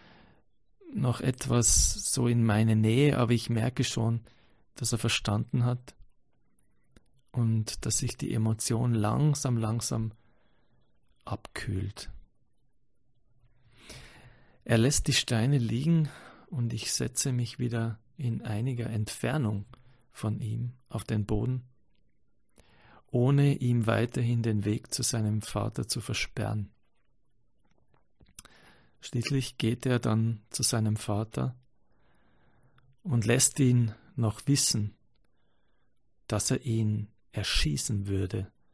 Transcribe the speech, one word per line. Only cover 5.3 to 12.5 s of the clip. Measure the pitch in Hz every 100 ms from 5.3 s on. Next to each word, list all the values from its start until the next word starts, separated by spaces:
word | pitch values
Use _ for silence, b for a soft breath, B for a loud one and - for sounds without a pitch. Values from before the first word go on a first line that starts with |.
| 104 123 131
hat | 120 127 - - - _ _ _ _ _ _ _ _ - _ _ _
und | - 117 110 107 - 120
dass | -
sich | 120 -
die | -
Emotion | 113 110 110 - 113 123
langsam, | 113 104 120 151 143 135 117
langsam | 110 117 - 117 110 - _ _ _ _ _ _ _ _ _ _
abkühlt. | - 101 - - - 95 95 - - - - _ _